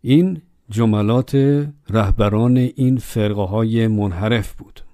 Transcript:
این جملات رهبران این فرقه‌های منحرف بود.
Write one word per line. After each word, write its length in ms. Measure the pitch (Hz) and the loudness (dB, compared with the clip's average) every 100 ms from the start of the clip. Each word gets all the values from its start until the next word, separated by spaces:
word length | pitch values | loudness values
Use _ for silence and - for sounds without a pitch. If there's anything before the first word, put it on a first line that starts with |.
این 400 | - 143 185 170 _ _ _ | 4 2 2 -2 _ _ _
جملات 640 | 107 113 107 104 123 127 139 135 143 147 - - | -2 0 2 2 0 0 0 2 0 -2 -10 -4
رهبران 680 | 107 98 98 104 107 120 127 | -2 0 2 2 2 2 2
این 400 | 127 - 127 131 | 0 0 0 0
فرقه‌های 880 | - 117 104 104 95 107 113 113 113 | -4 -2 -2 -2 -2 -2 0 0 0
منحرف 680 | 107 101 90 107 117 98 | 0 -2 -2 -2 -2 -4
بود. 280 | - - - - | -12 -20 -20 -20